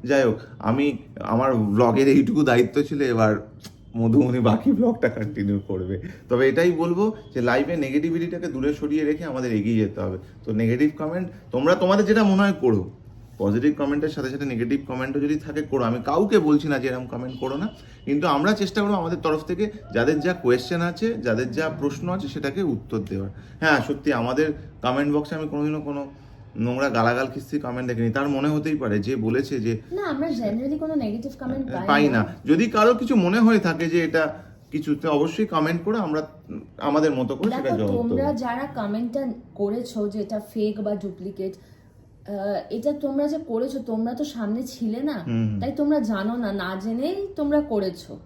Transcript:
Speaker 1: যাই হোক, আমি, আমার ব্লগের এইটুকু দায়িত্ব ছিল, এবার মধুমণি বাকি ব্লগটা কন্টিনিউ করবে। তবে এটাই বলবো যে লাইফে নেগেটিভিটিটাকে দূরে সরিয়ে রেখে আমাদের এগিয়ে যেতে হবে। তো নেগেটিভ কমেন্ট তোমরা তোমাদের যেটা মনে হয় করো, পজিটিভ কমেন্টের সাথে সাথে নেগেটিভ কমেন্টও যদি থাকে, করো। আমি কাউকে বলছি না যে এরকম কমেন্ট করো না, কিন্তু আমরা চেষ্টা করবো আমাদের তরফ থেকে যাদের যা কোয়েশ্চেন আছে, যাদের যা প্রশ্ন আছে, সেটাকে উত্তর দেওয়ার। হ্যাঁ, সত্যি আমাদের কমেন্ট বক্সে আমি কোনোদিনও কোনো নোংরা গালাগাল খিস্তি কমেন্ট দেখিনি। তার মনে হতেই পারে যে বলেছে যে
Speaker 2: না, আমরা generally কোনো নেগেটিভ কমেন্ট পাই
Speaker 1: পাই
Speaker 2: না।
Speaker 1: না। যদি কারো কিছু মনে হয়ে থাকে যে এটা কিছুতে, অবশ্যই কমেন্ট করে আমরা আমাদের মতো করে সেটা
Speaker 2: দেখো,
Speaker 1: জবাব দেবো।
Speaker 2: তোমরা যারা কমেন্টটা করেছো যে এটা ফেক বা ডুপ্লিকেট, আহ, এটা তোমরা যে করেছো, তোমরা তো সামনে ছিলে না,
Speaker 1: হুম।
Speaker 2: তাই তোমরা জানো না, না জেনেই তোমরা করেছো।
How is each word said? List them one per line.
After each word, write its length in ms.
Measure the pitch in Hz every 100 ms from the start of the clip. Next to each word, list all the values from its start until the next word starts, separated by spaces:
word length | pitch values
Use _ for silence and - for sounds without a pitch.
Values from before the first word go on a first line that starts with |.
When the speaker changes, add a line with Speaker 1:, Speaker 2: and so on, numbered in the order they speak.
Speaker 1:
যাই 200 | 123 139
হোক, 140 | 123 110 - -
আমি, 380 | - 127 147 120 - -
আমার 360 | - 117 135 120
ব্লগের 520 | 107 101 120 135 135
এইটুকু 360 | 139 120 135
দায়িত্ব 400 | 139 120 123 143
ছিল, 180 | 143 147
এবার 460 | 135 113 107 107 - - - - - 113
মধুমণি 420 | 117 127 127 123
বাকি 320 | 117 110 -
ব্লগটা 380 | 208 240 233 240
কন্টিনিউ 500 | - 107 101 101 101 -
করবে। 340 | 95 92 95 139 - -
তবে 200 | 123 135
এটাই 220 | 135 175
বলবো 400 | 165 170 175 214 214 -
যে 80 | 131
লাইফে 340 | 120 127 - 170
নেগেটিভিটিটাকে 720 | 135 143 165 165 170 170 170
দূরে 260 | 131 135
সরিয়ে 300 | 147 147 151
রেখে 220 | 151 156 165
আমাদের 280 | 131 127
এগিয়ে 220 | 107 104 113
যেতে 260 | 101 98
হবে। 160 | 95 92 - - -
তো 80 |
নেগেটিভ 360 | 110 113 123 151 151
কমেন্ট 320 | 156 175 180 - -
তোমরা 240 | 127 147 185
তোমাদের 300 | 185 202 208
যেটা 180 | 220
মনে 180 | 208 190
হয় 120 | 202
করো, 380 | 190 131 104 90 - - - - -
পজিটিভ 380 | 101 107 147 147
কমেন্টের 320 | 143 147 156
সাথে 200 | 151 131
সাথে 160 | 135 139
নেগেটিভ 420 | 117 120 139 -
কমেন্টও 320 | 127 131 139
যদি 200 | 143 151
থাকে, 220 | 151 151
করো। 220 | 151 135
আমি 160 | 117 120 123
কাউকে 340 | 156 202 208
বলছি 280 | 151 147 156
না 120 | 139
যে 80 | 127
এরকম 200 | 127 127
কমেন্ট 320 | 120 127 127
করো 180 | 131 139
না, 120 | 214 - - - -
কিন্তু 220 | 143 165
আমরা 260 | 143 175
চেষ্টা 280 | 208 190 -
করবো 120 | 202
আমাদের 260 | 196 165 170
তরফ 260 | 165 156 156
থেকে 260 | 180 208 - -
যাদের 260 | - 123 160
যা 140 | 165
কোয়েশ্চেন 480 | 180 - 123 - 170
আছে, 320 | 170 175 220
যাদের 380 | 233 123 110 127
যা 180 | 147 160
প্রশ্ন 400 | - 143 139 175
আছে, 180 | 190 190
সেটাকে 360 | 147 135 139
উত্তর 360 | 180 113 - 110 95
দেওয়ার। 200 | 98 98 - - -
হ্যাঁ, 220 | 160 143
সত্যি 320 | 110 139 151
আমাদের 400 | 127 117 127 156 147 - -
কমেন্ট 320 | 123 131 147
বক্সে 220 | 147 147 160
আমি 120 | 156
কোনোদিনও 340 | 147 151 151
কোনো 300 | 147 143 139 - - - - -
নোংরা 340 | 117 123 139
গালাগাল 380 | 117 117 123 131
খিস্তি 260 | - - 147
কমেন্ট 300 | 127 123 127
দেখিনি। 220 | 117 117
তার 180 | 123 143
মনে 180 | 139 147
হতেই 280 | 151 156 151
পারে 240 | 123 104
যে 160 | 101 127
বলেছে 440 | 110 123 139 135
যে 220 | 110 113 -
Speaker 2:
না, 120 | 370
আমরা 240 | 392 269 330
generally 500 | 240 214 226 269 302
কোনো 180 | 311 302
নেগেটিভ 360 | 226 220 277 -
কমেন্ট 320 | 254 269 269
পাই 160 | - -
Speaker 1:
পাই 220 | 143 147
Speaker 2:
না। 100 | 117
Speaker 1:
না। 160 | 104 - -
যদি 200 | 160 220
কারো 280 | 214 220
কিছু 220 | 240 233 240
মনে 240 | 175 214
হয়ে 200 | 220 220
থাকে 300 | 175 160 165
যে 140 | 170
এটা 400 | 160 160 156 - - - -
কিছুতে, 360 | 151 151 147 165
অবশ্যই 380 | 147 160 - 214
কমেন্ট 380 | 160 156 170
করে 140 | 175 226
আমরা 300 | 175 151 156 - - - - -
আমাদের 340 | 139 147 156
মতো 240 | 131 120 135
করে 140 | 208
সেটা 120 | 262
Speaker 2:
দেখো, 160 | 269 -
Speaker 1:
জবাব 120 | 214
দেবো। 80 | 233
Speaker 2:
তোমরা 360 | 233 247 277
যারা 340 | 233 247 240 285 247
কমেন্টটা 580 | 202 214 240 277 262 - - -
করেছো 540 | 202 233 233 220 208
যে 120 | 208
এটা 180 | 202 214
ফেক 420 | - 226 214 208
বা 140 | 208 202
ডুপ্লিকেট, 580 | 202 175 185 190 190
আহ, 800 | 185 - - - - - - - 202 202 196 -
এটা 240 | 226 277
তোমরা 340 | 285 285 269 294
যে 100 | 311
করেছো, 420 | - 226 262 262
তোমরা 340 | 226 226 226
তো 100 | 247
সামনে 400 | 294 233 208 226
ছিলে 400 | 254 - 226 226
না, 200 | 285 247 135
Speaker 1:
হুম। 320 | 113 110 107
Speaker 2:
তাই 100 | 240
তোমরা 280 | 294 294 302
জানো 380 | 220 202 208 240
না, 140 | 214
না 240 | 196 180 190
জেনেই 440 | 208 226 294 392 392 -
তোমরা 260 | 285 294
করেছো। 580 | 294 214 190 175 - 104